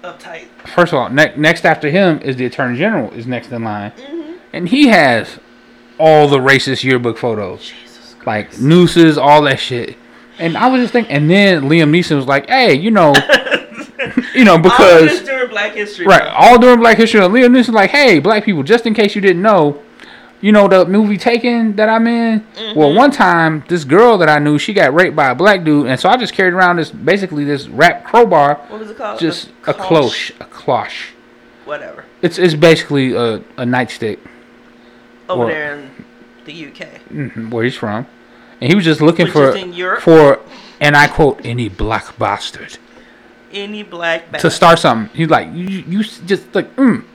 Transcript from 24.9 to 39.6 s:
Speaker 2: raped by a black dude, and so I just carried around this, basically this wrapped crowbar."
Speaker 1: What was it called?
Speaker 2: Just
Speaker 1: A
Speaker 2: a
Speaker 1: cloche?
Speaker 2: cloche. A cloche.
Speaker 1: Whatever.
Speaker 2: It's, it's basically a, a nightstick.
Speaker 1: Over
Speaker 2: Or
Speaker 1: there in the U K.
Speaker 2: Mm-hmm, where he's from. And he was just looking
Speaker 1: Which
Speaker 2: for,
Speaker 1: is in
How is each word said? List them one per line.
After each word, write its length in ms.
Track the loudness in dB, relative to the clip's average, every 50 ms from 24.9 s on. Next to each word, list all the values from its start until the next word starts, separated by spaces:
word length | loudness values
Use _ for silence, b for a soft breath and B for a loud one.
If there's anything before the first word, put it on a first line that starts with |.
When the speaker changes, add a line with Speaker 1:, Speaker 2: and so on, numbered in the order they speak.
| 2
Speaker 2:
raped 200 | 2 0 0 0
by 140 | 0 0 0
a 60 | 0
black 280 | 2 2 2 2 2 0
dude, 220 | 0 0 0 0
and 120 | -2 -4 -2
so 100 | 0 0
I 80 | 0
just 160 | 0 -2 -6 -4
carried 200 | -2 -2 -2 0
around 220 | 0 0 0 0
this, 120 | -2 -4 -8
basically 540 | -10 -8 -2 -2 -2 -2 -2 -6 -6 -6 -4
this 240 | -4 -4 -6 -8
wrapped 380 | -12 -2 0 0 0 0 -2 -8
crowbar." 500 | -2 2 2 2 4 4 2 2 2 0 -4 -8 -18
Speaker 1:
What 100 | -18 -16
was 100 | -16 -18
it 80 | -16
called? 220 | -12 -12 -12 -8 -6
Speaker 2:
Just 300 | -6 -6 -6 -8 -16 -20 _ _ -8
Speaker 1:
A 40 | -8
Speaker 2:
a 20 | -8
Speaker 1:
cloche? 560 | -6 -4 -2 0 0 0 -2 -4 -8 -10 -12
Speaker 2:
cloche. 0 | -14 -18
A 60 | -20
cloche. 680 | -20 -20 -14 -6 -4 -4 -4 -4 -8 -14 -16 -18 -18 -20 _ _ _ _ _ _ _ _ _ -16
Speaker 1:
Whatever. 400 | -14 -14 -14 -14 -18 -20 -20 -20 _ _ _ -6
Speaker 2:
It's, 160 | -6 -2 0
it's 160 | 0 0 0
basically 580 | 2 4 4 4 2 0 -4 -4 -2 -2 -2 -2
a, 220 | -2 -4 -4 -6
a 300 | -8 -12 -16 -14 -10 -6
nightstick. 520 | -4 -4 -4 -4 -6 -8 -10 -8 -8 -8 -10 _ -20 -20 -20 _ _ _ _ _ _ _ _ _ -20 _ _ _ _ _ _ _ -8
Speaker 1:
Over 140 | -4 -4 -4
Speaker 2:
Or 40 |
Speaker 1:
there 280 | -4 -6 -8 -8 -10 -12 -14
in 120 | -18 -20 -20 -20 -20 _ _ _ -20 _ _ _ _
the 80 | -20 -20
U 180 | -20 -20 -20
K. 180 | -20 -20 -20 -20 -20 -20 _ -16 -12
Speaker 2:
Mm-hmm, 360 | -12 -12 -10 -12 -14 -12 -8
where 120 | -6 -4 -4
he's 120 | -4 -6
from. 300 | -6 -10 -10 -10 -10 -12 -14 _ _ b b b b b b b b
And 100 | -2 0
he 60 | 0
was 80 | 2 2
just 140 | 0 0 2
looking 240 | 2 0 2 2 -2
Speaker 1:
Which 80 | 0 2
Speaker 2:
for, 160 | 2 2 2
Speaker 1:
is 60 | 0
in 180 | -2